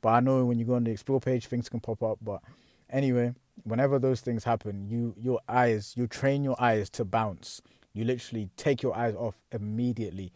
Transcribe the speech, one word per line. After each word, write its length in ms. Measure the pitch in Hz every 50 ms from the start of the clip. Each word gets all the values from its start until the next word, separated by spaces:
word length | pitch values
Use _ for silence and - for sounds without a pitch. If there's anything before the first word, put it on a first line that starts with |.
But 80 | - 113
I 100 | 113 120
know 240 | 123 131 135 131 127
when 140 | 120 120 117
you 60 | 117
go 100 | 113 123
on 100 | 123 120
the 60 | 117
explore 300 | 113 104 - - 135 131
page, 260 | - - 131 127 110
things 220 | - - 120 117 -
can 120 | - 117
pop 220 | - - 113 -
up. 160 | - 110 107 -
But 200 | - 107 101 98 - - - _ _ _ _ _ _ _
anyway, 440 | - 135 139 135 127 123 120 120 123 _ _ _ _ - -
whenever 340 | 110 110 117 135 139 139 139
those 220 | 123 131 131 113
things 240 | - - 120 113 -
happen, 440 | 120 117 110 - 107 101 101 98 101
you, 260 | 110 117 117 117 104 -
your 200 | 113 127 127 113 - -
eyes, 460 | 113 123 123 120 113 107 101 - -
you 100 | 120 123
train 380 | 117 - - - 135 139 139 143
your 160 | 135 127 -
eyes 300 | 123 120 113 110 101 -
to 140 | - - 120
bounce. 580 | 95 92 117 110 107 92 - - - - - - _ _ _ _ _
You 120 | _ 101 113
literally 440 | 113 127 123 - - - 113 107 95 _
take 260 | - - 160 139 120
your 140 | - 127 -
eyes 180 | 110 120 117 107
off 280 | 90 85 87 - - _ _
immediately. 800 | - 113 101 104 107 113 120 123 120 117 113 101 80 95 95 90 _